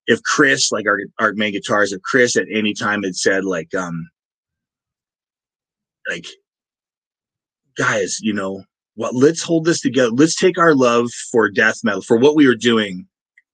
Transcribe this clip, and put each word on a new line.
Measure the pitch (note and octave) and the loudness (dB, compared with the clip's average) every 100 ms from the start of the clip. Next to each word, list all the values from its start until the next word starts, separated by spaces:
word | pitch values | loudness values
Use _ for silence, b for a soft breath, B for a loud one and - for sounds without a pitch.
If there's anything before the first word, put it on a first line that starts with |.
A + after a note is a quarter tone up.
| - | 0
if | A#2 | 0
Chris, | - - C#3 C3+ - | 0 2 2 2 -2
like, | G#2+ G#2 | -2 -2
our, | G2+ F#2+ - | -2 -4 -2
our | A2 | -2
main | G#2 G#2+ | 0 -4
guitarist, | G2 - G#2 G2+ | -4 -2 0 0
if | F#2+ | -4
Chris | - C3 B2 A2+ | -2 2 2 0
at | - | -2
any | G#2+ G#2+ | -2 -2
time | G2+ G#2 G#2 | -4 -4 -4
had | G2 F#2 | -4 -2
said, | A2 G2 | -2 0
like, | F#2+ F2 E2 | -2 -4 -6
um, | F#2+ F2+ E2 E2 _ _ _ _ _ _ _ _ _ _ _ _ _ _ _ _ _ _ _ - | -8 -6 -10 -12 _ _ _ _ _ _ _ _ _ _ _ _ _ _ _ _ _ _ _ -12
like, | - - - _ _ _ _ _ _ _ _ _ _ _ _ _ C#3 | -12 -12 -20 _ _ _ _ _ _ _ _ _ _ _ _ _ -6
"Guys, | B2+ A2+ F#2 - | -2 -2 -4 -4
you | G#2+ | -4
know | G#2 F#2+ F#2+ - _ _ - | -4 -6 -10 -16 _ _ -10
what, | A2+ | -4
let's | B2 C#3+ E3 | 4 4 2
hold | - E3 | -2 0
this | D#3+ D#3+ | 0 -2
together. | C3+ B2 B2 | -2 0 0
Let's | A#2+ E3 | 4 2
take | - F#3+ F3 | 4 0 4
our | E3+ | 4
love | C#3+ B2 A#2 A#2+ - - | 4 4 2 0 -6 -2
for | A#2 G#2 | 0 0
death | G2+ A2 - | 2 0 0
metal, | A2 G2 | -4 -2
for | - A#2 | 0 4
what | C#3 D#3 | 4 6
we | C3+ | 4
were | |
doing, | A2+ A#2+ A2+ G#2 F#2 - _ _ _ _ | 4 2 0 -2 -8 -16 _ _ _ _